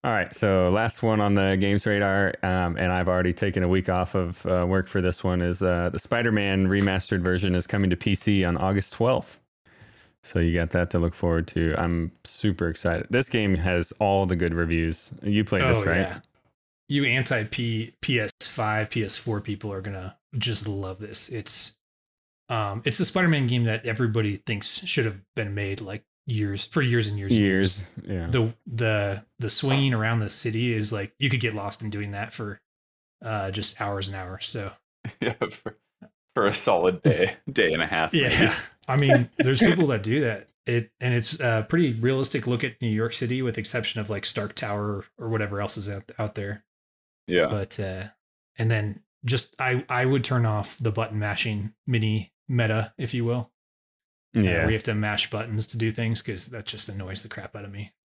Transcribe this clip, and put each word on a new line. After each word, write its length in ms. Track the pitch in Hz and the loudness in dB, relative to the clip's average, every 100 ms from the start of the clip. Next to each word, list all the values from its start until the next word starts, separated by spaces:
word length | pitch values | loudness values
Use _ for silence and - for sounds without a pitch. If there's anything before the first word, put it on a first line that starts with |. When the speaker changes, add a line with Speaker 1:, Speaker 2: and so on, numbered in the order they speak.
Speaker 1:
All 80 | - | 2
right, 200 | 110 87 | 0 0
so 360 | - 107 95 90 | 0 4 6 6
last 320 | 98 113 - | 4 2 0
one 180 | 117 107 | 2 4
on 140 | 104 | 4
the 220 | 101 95 95 | 4 4 4
games 260 | 98 101 113 | 4 2 2
radar, 480 | 101 98 98 98 - | 2 4 4 2 0
um, 340 | 92 92 90 85 | 0 2 0 0
and 160 | 90 | 0
I've 160 | 92 90 | 2 2
already 240 | 90 90 | 2 2
taken 300 | 87 101 92 | 0 -2 0
a 60 | 90 | 2
week 200 | 95 92 | 2 2
off 260 | 90 90 | 0 0
of, 300 | 98 87 87 - | -2 -2 -4 0
uh, 180 | 90 87 | 0 2
work 200 | 95 92 | 2 0
for 120 | 98 | 0
this 220 | 90 90 | 0 0
one, 160 | 92 90 | 0 0
is, 200 | 87 87 | 0 0
uh, 280 | 92 87 87 | 0 2 0
the 60 | - | -4
Spider-Man 680 | - 117 117 107 101 95 95 | -2 0 2 2 2 2 4
remastered 520 | 98 101 95 - 98 | 4 2 0 0 0
version 320 | 90 90 95 | 2 2 2
is 120 | 90 - | 0 0
coming 240 | 101 95 | 0 2
to 60 | 87 | 2
P 180 | - | 0
C 300 | 98 - 98 | 0 2 2
on 120 | 90 87 | 2 2
August 360 | 92 98 - | 0 0 -2
twelfth. 480 | - 117 127 - - _ _ _ - - _ _ _ | 0 2 2 -2 -20 _ _ _ -20 -20 _ _ _
So 140 | - 87 | -4 0
you 120 | 85 | 2
got 160 | 85 82 | 2 2
that 200 | 87 85 | 0 0
to 80 | 90 | 0
look 160 | 85 | 0
forward 320 | - 87 82 82 | 0 0 0 0
to. 260 | - 82 76 | 0 0 0
I'm 340 | 85 85 82 _ | 0 0 -2 _
super 440 | - - 107 90 85 | -20 -2 -2 0 -2
excited. 380 | 80 - 85 - | 0 0 0 0
This 180 | 123 139 | -2 0
game 260 | 117 104 | 0 2
has 380 | 92 90 87 82 - | 2 2 2 0 0
all 260 | 104 98 95 | 2 2 2
the 100 | 90 | 2
good 160 | 85 | 0
reviews. 560 | 82 82 82 82 82 - - | 0 0 0 0 -4 -10 -8
You 220 | 104 104 | 0 0
played 180 | 104 98 | 2 2
this, 160 | 131 113 | 2 2
Speaker 2:
Oh, 60 | |
Speaker 1:
right? 120 | 95 85 | 2 2
Speaker 2:
yeah. 220 | 95 - _ _ _ _ _ _ _ | 0 -4 _ _ _ _ _ _ _
You 160 | 143 | -2
anti-P-, 920 | 139 127 123 123 107 - 117 113 113 _ | 2 0 0 -2 -2 -4 -4 -4 -6 _
P 200 | - 120 | -2 0
S 100 | 107 - | -2 -2
five, 480 | - - 107 107 107 | -4 -2 0 0 -2
P 140 | 120 | -2
S 120 | 101 - | -2 -4
four 240 | - 107 | -2 -4
people 320 | 107 101 104 | -4 -8 -6
are 80 | 98 | -8
gonna 360 | 98 98 92 - _ 123 | -8 -8 -10 -14 _ -4
just 300 | 110 104 104 | -2 -2 -4
love 300 | 98 95 95 | -6 -6 -10
this. 300 | 104 - - | -8 -6 -6
It's, 460 | 117 - - - _ _ _ _ _ _ _ _ | -8 -6 -6 -6 _ _ _ _ _ _ _ _
um, 340 | 117 104 101 | -4 -2 -2
it's 140 | 139 - | -2 0
the 60 | |
Spider-Man 420 | 180 185 175 151 127 | 0 2 2 2 2
game 180 | 123 | 2
that 200 | 117 110 120 | 2 0 -4
everybody 500 | 110 120 113 104 101 | 0 0 2 0 -2
thinks 480 | - 104 - - 180 | -4 -4 -2 -4 -2
should 180 | - | -2
have 140 | 110 98 _ - | -2 -4 _ -8
been 180 | 104 | -6
made, 260 | 101 101 98 | -4 -4 -6
like, 240 | 101 107 _ _ - | -8 -12 _ _ -6
years, 380 | 110 104 98 - | -2 -2 -4 -4
for 160 | 170 | 0
years 260 | 131 120 107 | 2 2 0
and 100 | 104 | -4
years 140 | 98 | 2
and 80 | 110 | 4
years. 420 | 101 95 95 95 92 - | 6 6 4 0 -10 -14
Speaker 1:
Years, 60 | - | -6
yeah. 180 | 92 82 | -6 0
Speaker 2:
The, 220 | 123 113 113 - | 0 0 -2 -10
the, 580 | 117 113 107 101 98 - _ | -2 0 0 -2 -4 -10 _
the 120 | 113 | -2
swinging 440 | - 135 135 139 | 0 2 2 2
around 260 | 117 110 117 | 2 2 0
the 100 | 104 | 0
city 420 | - 120 110 123 | -2 -2 -2 0
is, 200 | 113 104 | 0 -2
like, 200 | 107 101 _ | -4 -6 _
you 120 | 139 | 0
could 100 | 131 | 0
get 140 | 117 | -2
lost 280 | 104 101 - | -4 -6 -6
in 80 | 110 | -6
doing 220 | 101 104 | -6 -6
that 200 | 101 110 | -6 -8
for, 280 | - 104 101 _ _ _ _ _ _ | -8 -10 -10 _ _ _ _ _ _
uh, 260 | 117 107 98 | -6 -4 -4
just 300 | 98 - - | -4 -6 -4
hours 260 | 104 101 95 | -6 -4 -6
and 80 | 98 | -8
hours, 300 | 90 92 - | -10 -10 -8
so. 260 | 117 98 - _ _ | -8 -10 -12 _ _
Speaker 3:
<laughs> 160 | 117 - | -14 -4
Yeah, 120 | 113 113 117 | -6 -4 -6
for, 260 | - - - _ _ - _ _ | -6 -14 -16 _ _ -20 _ _
for 120 | - 101 | 2 2
a 60 | |
solid 500 | 104 - 92 90 90 | 2 2 4 4 4
day, 340 | - 92 92 - | 2 4 0 -2
Speaker 2:
<laughs> 100 | - | -4
Speaker 3:
day 200 | 135 90 | 2 2
and 100 | 80 | 2
a 40 | 80 | 0
half, 260 | 85 80 | 0 2
maybe. 120 | 165 127 | 2 2
Speaker 2:
Yeah. 220 | 117 - - - _ - | 4 2 0 -8 _ -2
I 100 | 135 | 2
mean, 340 | 139 135 120 | 6 4 4
Speaker 3:
<laughs> 40 | - | 0
Speaker 2:
there's 200 | 127 131 | 2 6
people 260 | 220 170 156 | 4 6 2
that 140 | 117 | 2
do 180 | 104 135 | 0 0
that. 280 | 127 101 - _ - | 0 -2 -10 _ -2
It, 240 | 120 110 _ | -2 -2 _
and 140 | 127 | 0
it's 260 | 120 113 - | 0 0 -2
a 240 | 127 113 107 | 0 0 2
pretty 280 | 170 156 | 2 2
realistic 520 | 110 120 135 131 139 117 | 2 2 2 0 -2 -2
look 160 | 120 | -2
at 180 | 135 117 | -2 -2
New 60 | 120 | 0
York 240 | 107 113 | 0 0
City, 260 | - 120 127 | -2 -2 -2
with 160 | 127 113 | -2 -2
exception 440 | 107 123 107 113 | -4 -2 -4 -6
of, 100 | 104 | -4
like, 160 | 104 - | -4 -4
Stark 280 | - 101 | -4 -6
Tower 500 | - 110 104 104 101 - - | -6 -6 -4 -4 -6 -10 -10
or 120 | 113 | -4
whatever 300 | 113 104 101 | -2 -2 -2
else 140 | 101 - | -4 -4
is 100 | 98 | -6
out, 240 | 98 - - | -10 -12 -6
out 160 | 107 | -6
there. 280 | - 101 104 _ _ _ _ _ _ - | -4 -8 -8 _ _ _ _ _ _ -2
Speaker 3:
Yeah. 200 | 92 147 | 2 2
Speaker 2:
But, 340 | 107 95 - | 0 -4 -6
uh, 240 | 98 92 101 _ _ _ _ - | -6 -8 -12 _ _ _ _ -2
and 120 | 113 | 0
then 300 | 110 104 104 _ _ | 2 0 -6 _ _
just, 300 | 117 127 - - | -2 -2 -4 -4
I, 260 | 131 127 - | 0 0 0
I 160 | 123 | 0
would 200 | 131 139 | 2 2
turn 200 | 120 127 | 2 2
off 320 | 113 107 98 - | 2 0 -4 -4
the 140 | 117 | -2
button 260 | 107 113 107 | -2 -2 -2
mashing 540 | 104 98 117 104 101 _ - | -2 -2 -2 -2 -6 _ -2
mini 460 | 120 110 110 - _ - | 0 2 0 -4 _ -4
meta, 440 | 123 110 110 110 - | 0 2 0 -2 -6
if 160 | 123 | -6
you 100 | 127 | -2
will. 260 | 117 123 117 _ _ _ _ _ _ _ _ 117 | -2 -2 -6 _ _ _ _ _ _ _ _ 2
Uh, 40 | |
Speaker 1:
Yeah. 180 | 95 85 | 4 4
Speaker 2:
where 80 | 80 | 2
you 60 | |
have 80 | 110 | 2
to 100 | - | 0
mash 360 | 107 107 104 - | -2 0 -2 -2
buttons 360 | 104 113 107 110 | -4 -4 -4 -4
to 100 | 117 | -2
do 120 | 113 | -2
things, 300 | 110 113 110 | 0 -2 -2
'cause 280 | - 95 - | -4 -8 -8
that 180 | 120 - | -10 -10
just 220 | 107 - | -8 -8
annoys 320 | 98 92 95 | -8 -8 -10
the 60 | 107 | -10
crap 260 | - 95 107 | -14 -12 -14
out 80 | |
of 80 | 101 | -12
me. 200 | 98 101 _ | -12 -14 _